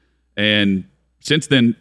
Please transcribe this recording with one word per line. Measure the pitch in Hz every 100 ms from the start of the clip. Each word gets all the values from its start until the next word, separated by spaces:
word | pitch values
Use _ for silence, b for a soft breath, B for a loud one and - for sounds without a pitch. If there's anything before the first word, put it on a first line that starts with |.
| _ _ _ -
And | 104 104 101 95 90 _ _ _
since | - 151 -
then, | 135 117 110